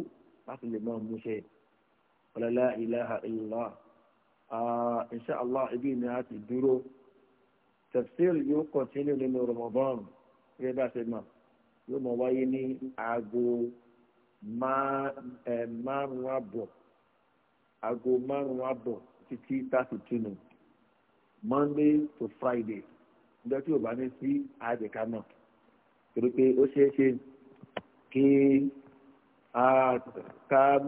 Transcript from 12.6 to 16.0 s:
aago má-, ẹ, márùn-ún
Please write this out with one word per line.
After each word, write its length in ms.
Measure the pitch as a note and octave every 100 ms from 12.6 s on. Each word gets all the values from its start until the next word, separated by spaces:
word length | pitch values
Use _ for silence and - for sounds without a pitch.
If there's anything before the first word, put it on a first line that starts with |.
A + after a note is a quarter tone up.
| C3 C3 C3
aago 760 | - A2+ A#2+ G#2+ A#2+ A#2+ A#2+ A#2+ - _ _ _ _ _ _
má-, 720 | G#2 A#2 C3 C3+ C#3 C#3 C#3 C#3 B2 B2
ẹ, 240 | - A#2+ A#2 A#2
márùn-ún 540 | B2+ C#3